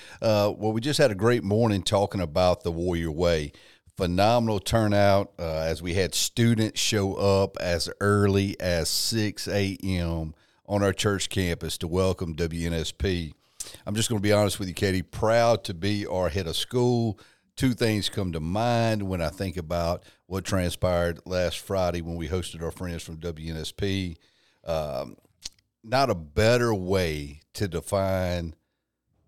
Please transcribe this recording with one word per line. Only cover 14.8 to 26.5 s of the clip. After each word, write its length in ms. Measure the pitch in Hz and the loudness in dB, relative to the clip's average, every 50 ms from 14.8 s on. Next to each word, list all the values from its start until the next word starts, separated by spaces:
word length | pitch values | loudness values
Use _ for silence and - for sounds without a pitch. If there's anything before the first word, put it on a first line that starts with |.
| 101 98 92 92 85 | 0 0 0 0 -2
proud 600 | - - - 113 107 113 117 117 117 117 101 - | -6 -4 0 2 4 4 4 6 4 4 2 0
to 120 | - 98 | -6 -8
be 300 | 82 87 101 104 101 101 - | -4 -2 -2 -2 -2 -4 -4
our 200 | - 92 92 85 | -2 -2 0 0
head 200 | - 101 92 82 | 0 -2 -4 -4
of 80 | - | -4
school. 640 | - - - - 123 123 123 123 120 117 113 101 - - _ _ _ _ _ _ | -4 -4 -2 0 2 2 2 2 2 0 0 -2 -6 -10 _ _ _ _ _ _
Two 200 | - - 131 117 | -2 0 0 2
things 340 | - 123 110 110 104 92 - | 2 2 2 2 2 0 -2
come 240 | - 104 98 90 80 | -2 -2 -2 -2 -2
to 80 | 82 | -4
mind 640 | 78 82 92 107 117 120 120 117 117 113 110 104 101 | -4 -2 -2 0 0 0 2 2 2 0 0 -2 -2
when 180 | 95 92 87 | -4 -4 -2
I 80 | 82 78 | -2 -4
think 300 | - - 98 95 82 90 | -4 -4 -6 -6 -6 -6
about 460 | 82 78 87 85 85 82 87 87 - - - _ _ | -6 -4 -2 -2 0 0 -2 -2 -6 -14 -20 _ _
what 180 | - 87 95 92 | -8 -6 -6 -4
transpired 800 | - - 95 90 87 - - - 90 90 87 87 85 82 - - | -2 -2 0 0 -2 -2 -2 0 0 2 2 0 0 -2 -6 -6
last 320 | - 90 90 90 85 85 - | -4 -2 0 0 0 -2 -4
Friday 420 | - - 98 95 92 87 85 87 | -6 -4 -2 0 0 0 0 -2
when 160 | 82 85 85 | -4 -6 -6
we 100 | 85 82 | -6 -6
hosted 360 | 76 92 92 85 - - 80 85 | -4 -4 -4 -4 -6 -8 -8 -8
our 80 | 82 | -8
friends 320 | - - 92 87 85 82 - | -8 -8 -8 -8 -8 -8 -8
from 140 | - 82 | -10 -12
W 360 | 80 82 87 80 78 80 82 80 | -10 -8 -8 -8 -8 -8 -8 -8
N 80 | 80 | -8
S 120 | 78 - - | -8 -8 -8
P. 440 | - 101 101 95 95 92 87 82 - _ _ _ _ _ _ _ _ - | -4 -4 -2 -2 -2 -4 -4 -8 -10 _ _ _ _ _ _ _ _ -6
Um, 540 | - 82 80 76 73 67 62 71 62 - - _ _ _ _ - - _ _ _ _ _ _ - | -4 -2 -2 -2 -4 -4 -6 -8 -8 -12 -20 _ _ _ _ -14 -14 _ _ _ _ _ _ -8
not 240 | 110 120 131 139 127 | -2 0 2 2 2
a 60 | 110 | 0
better 600 | 85 78 73 73 - 107 110 | -2 -6 -6 0 2 4 6